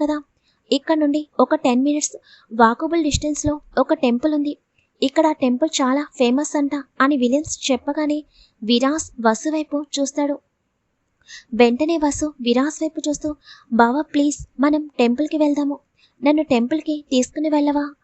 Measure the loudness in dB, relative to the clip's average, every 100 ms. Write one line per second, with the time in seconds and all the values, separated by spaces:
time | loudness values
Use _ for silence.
0 | -2 -2 -8 _ _ _ _ 0 2 2
1 | 2 0 -2 0 0 2 2 2 2 0
2 | -4 -10 -20 -20 _ 2 2 2 -2 0
3 | 0 -2 -4 -2 -2 -4 -4 -2 0 0
4 | 0 0 0 0 -2 -6 _ _ _ _
5 | -2 2 2 2 0 0 -2 -2 0 -2
6 | -4 -2 0 0 -2 -2 -2 -4 -10 -2
7 | 0 2 2 0 -2 -8 -4 -2 -2 -4
8 | -2 -4 -8 _ _ _ 0 2 2 -2
9 | -6 -2 0 0 -2 -4 -4 -6 -6 -6
10 | -4 -4 -4 -6 -10 _ _ _ _ _
11 | _ _ _ -20 -6 2 4 4 0 0
12 | 0 -2 -4 -4 0 2 0 -2 -6 -4
13 | -6 -4 -6 -8 -14 -20 _ 2 2 2
14 | -2 0 0 -2 -10 -2 0 0 -2 0
15 | 0 2 -2 0 0 2 -2 -6 _ _
16 | _ _ 0 2 2 0 0 -2 -4 -8
17 | -2 0 0 -2 0 0 2 0 -4 -6